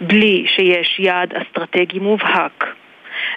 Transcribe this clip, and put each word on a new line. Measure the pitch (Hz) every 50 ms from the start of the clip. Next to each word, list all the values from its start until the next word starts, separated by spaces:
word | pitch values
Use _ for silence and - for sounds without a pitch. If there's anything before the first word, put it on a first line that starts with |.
בלי | 180 170 196 214 220 214 196 180 - -
שיש | 190 190 190 180 180 175 165 - - -
יעד | 190 185 180 180 180 175 -
אסטרטגי | - - - - 180 170 - - 269 262 170 180 190
מובהק, | 196 202 214 196 - - - 185 160 151 - - - - - - - - - - - - - - - - -